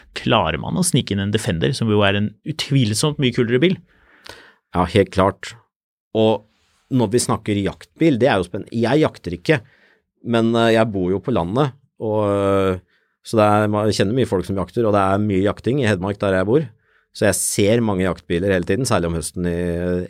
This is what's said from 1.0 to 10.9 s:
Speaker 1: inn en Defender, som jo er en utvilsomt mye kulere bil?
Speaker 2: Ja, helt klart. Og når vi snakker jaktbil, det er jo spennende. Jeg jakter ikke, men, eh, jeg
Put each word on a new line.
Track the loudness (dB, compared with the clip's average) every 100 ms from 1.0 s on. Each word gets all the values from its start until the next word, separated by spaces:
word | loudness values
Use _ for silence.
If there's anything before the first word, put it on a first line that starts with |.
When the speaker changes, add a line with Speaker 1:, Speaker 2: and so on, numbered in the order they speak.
| 0
Speaker 1:
inn | -2
en | -2
Defender, | -2 -2 -2 -2
som | -2 0
jo | 2
er | 2 0
en | -2 -6 -10
utvilsomt | -8 -2 0 0 0 -2 0
mye | -2
kulere | 0 0 2
bil? | 0 0 -8 _ _ _ -20 -20 -20 _ _ -2
Speaker 2:
Ja, | 2
helt | 2 2
klart. | 2 0 -2 -10 -18 _ _ _ _ _ 0
Og | 2 0 -4 _ _ _ _
når | -2 0
vi | 0
snakker | 0 -4 -2 -2
jaktbil, | -2 -6 -16 _ 0 2
det | 2
er | 2
jo | -2
spennende. | -8 -8
Jeg | -4 0 0
jakter | 0 -4 -10 -6
ikke, | -2 -2 -4 _ _ _ _ _
men, | -4 0 2 2
eh, | 2
jeg | 2 0